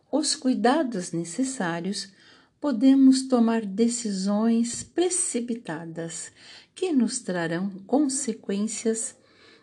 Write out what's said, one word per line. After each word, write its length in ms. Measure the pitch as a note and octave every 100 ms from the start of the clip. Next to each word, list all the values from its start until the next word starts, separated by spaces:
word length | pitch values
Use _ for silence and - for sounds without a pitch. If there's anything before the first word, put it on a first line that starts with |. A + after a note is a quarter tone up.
| _
os 240 | C#4+ D#4 -
cuidados 760 | C4 A3 A3+ D4+ B3+ G3+ F3+
necessários, 1000 | E3+ E3+ - C4 - F3 E3+ F3+ G3+ - _ - - _ _
podemos 640 | D4 A3 C4+ C4+ C4 C4
tomar 420 | - B3 A3+ A3+ G3+
decisões 1160 | G3 A#3 A#3 G#3+ F#3+ G3 G#3 A3+ A3+ A#3 -
precipitadas 1500 | - - F4+ - - A#3+ A#3+ A#3 - D#3+ E3 E3 E3 - - - - - -
que 180 | - F#4
nos 280 | C#4 A3 -
trarão 500 | - F3+ E3 E3+ G3 F#3+ -
consequências 1300 | C4+ C#4+ - - - - G3+ G#3+ - A3 A3+ - - _ _ - _